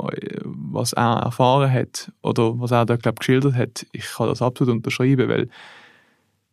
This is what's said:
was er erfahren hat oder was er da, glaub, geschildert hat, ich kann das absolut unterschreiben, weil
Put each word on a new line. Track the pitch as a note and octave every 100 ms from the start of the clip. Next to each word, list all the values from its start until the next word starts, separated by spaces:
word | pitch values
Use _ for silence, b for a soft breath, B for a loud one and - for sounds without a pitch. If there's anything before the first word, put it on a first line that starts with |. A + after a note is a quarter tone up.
| - - - -
was | - - - G#2 A#2+
er | - A#2+ A#2
erfahren | B2 - B2+ C3+ C3+
hat | B2+ - - - -
oder | A2 A2 A#2 A#2
was | B2
er | A#2+ A2+
da, | A#2
glaub, | A#2 A2
geschildert | - C3 C#3 B2
hat, | A2+ - -
ich | B2+ -
kann | - A2+
das | -
absolut | A#2+ A#2+ B2+ A2+
unterschreiben, | A2+ - B2+ C3+ A2+
weil | A2+ A#2 B B B B B B B B B _